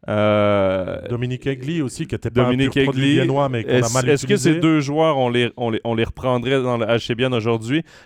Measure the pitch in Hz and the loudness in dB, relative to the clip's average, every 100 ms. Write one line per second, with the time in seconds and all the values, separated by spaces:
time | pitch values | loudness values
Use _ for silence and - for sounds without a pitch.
0 | - 107 107 104 104 101 95 95 92 90 | -4 0 2 2 2 2 2 0 -4 -8
1 | 98 117 123 127 139 135 131 170 135 - | -8 -6 -4 -6 -6 -6 -4 -4 -4 -6
2 | - 113 117 117 123 123 135 139 139 131 | -8 -6 -2 0 2 2 0 2 2 2
3 | 139 143 131 135 139 123 107 127 117 127 | 2 2 2 2 0 -2 0 2 2 0
4 | 127 143 131 202 135 160 160 156 139 147 | 2 0 2 2 2 2 4 2 0 0
5 | 160 143 127 120 120 - 120 110 117 113 | 2 2 0 2 0 -2 -4 -4 -4 -2
6 | 110 - 127 123 120 135 127 120 107 117 | -2 -2 -2 -2 0 -2 0 -2 0 -2
7 | - 117 127 123 110 117 110 147 165 - | -2 -2 -2 0 -2 -2 -2 -4 -4 -18